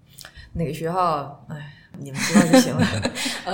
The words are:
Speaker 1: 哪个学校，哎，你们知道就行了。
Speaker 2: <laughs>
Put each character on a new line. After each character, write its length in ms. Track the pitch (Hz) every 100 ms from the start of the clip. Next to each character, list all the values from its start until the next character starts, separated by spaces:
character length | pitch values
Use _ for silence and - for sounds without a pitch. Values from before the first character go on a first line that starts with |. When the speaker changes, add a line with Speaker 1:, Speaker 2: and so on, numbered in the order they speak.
| _ - - - -
Speaker 1:
哪 120 | -
个 80 | 147
学 140 | 151 160
校， 580 | 185 175 151 139 - -
哎， 240 | 147 147 - _ -
你 140 | 139
们 80 | 139
知 140 | - 202
道 100 | 170
就 140 | 175
行 120 | -
了。 140 | 131 - - 254 -
Speaker 2:
<laughs> 320 | - - -